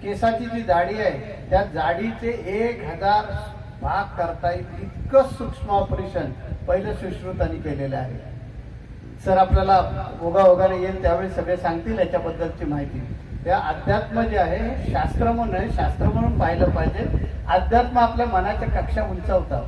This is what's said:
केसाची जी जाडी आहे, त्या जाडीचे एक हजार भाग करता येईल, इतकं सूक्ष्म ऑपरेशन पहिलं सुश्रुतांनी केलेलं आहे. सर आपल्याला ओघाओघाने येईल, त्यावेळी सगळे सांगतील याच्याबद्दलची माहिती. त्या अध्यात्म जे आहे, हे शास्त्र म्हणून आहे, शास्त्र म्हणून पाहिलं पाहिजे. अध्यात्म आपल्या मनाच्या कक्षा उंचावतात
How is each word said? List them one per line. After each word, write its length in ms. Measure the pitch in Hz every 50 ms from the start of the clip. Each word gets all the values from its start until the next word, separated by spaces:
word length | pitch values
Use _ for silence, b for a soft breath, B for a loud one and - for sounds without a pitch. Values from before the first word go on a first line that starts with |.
| -
केसाची 420 | 202 202 196 226 226 226 226 240
जी 160 | 233 233 233
जाडी 340 | 220 185 175 170 175 190 208
आहे, 500 | 214 214 185 151 135 - - 147 - - -
त्या 140 | 185 190 196
जाडीचे 640 | 196 147 160 151 156 175 196 214 226 220 - 233 226 240 220 170
एक 380 | 180 196 214 226 240 233 - -
हजार 420 | 151 170 170 196 196 208 214 208 - - - - - - - - - - -
भाग 360 | - - - 196 202 - - 185
करता 340 | 175 165 165 - - 175
येईल, 140 | 175 180 180 - - -
इतकं 420 | 190 196 - - - - - 269 262
सूक्ष्म 460 | 269 - - 240 - - - - 208
ऑपरेशन 640 | 202 202 190 190 - 190 190 190 185 180 165 - - - - - - - - -
पहिलं 260 | 180 185 196 214 208
सुश्रुतांनी 640 | - - 190 180 160 - 185 180 - 175 156 - 151
केलेलं 400 | 151 156 143 139 139 135 135 123
आहे. 160 | - - - - - - - - - - - - - - - - - - - - - - - - -
सर 120 | 190 190 185
आपल्याला 680 | 190 185 185 190 190 190 196 185 170 - - - - - - -
ओघाओघाने 540 | 165 170 170 196 190 185 180 180 185 185 185
येईल, 260 | 180 180 190 190 185
त्यावेळी 280 | - 175 170 175 190 185
सगळे 280 | 180 180 170 165 180 175
सांगतील 420 | - 175 165 165 170 226 220 220
याच्याबद्दलची 680 | 180 170 - 262 - 254 240 - 247 - - - -
माहिती. 500 | 147 147 147 139 135 - 131 - - - - - - - - -
त्या 120 | 165 180 202
अध्यात्म 640 | - - - - - - 196 214 - - 220 226
जे 160 | 226 226 214 196
आहे, 320 | 175 165 175 196 226 226
हे 240 | - - - - -
शास्त्र 380 | 131 127 127 - - 233 233
म्हणून 240 | 233 233 233 226 -
आहे, 140 | 277 - 226
शास्त्र 360 | - - - - - - -
म्हणून 340 | - - - - - - -
पाहिलं 300 | - - 170 - - -
पाहिजे. 640 | - - - - - - - - - - - - - - - -
अध्यात्म 500 | - 277 277 - 226 240 240 240 247 247
आपल्या 260 | 233 226 226 233 240
मनाच्या 560 | 233 202 185 185 208 208 220 240 226 - 214
कक्षा 220 | - - - - -
उंचावतात 600 | 190 190 185 180 190 190 185 180 - - - -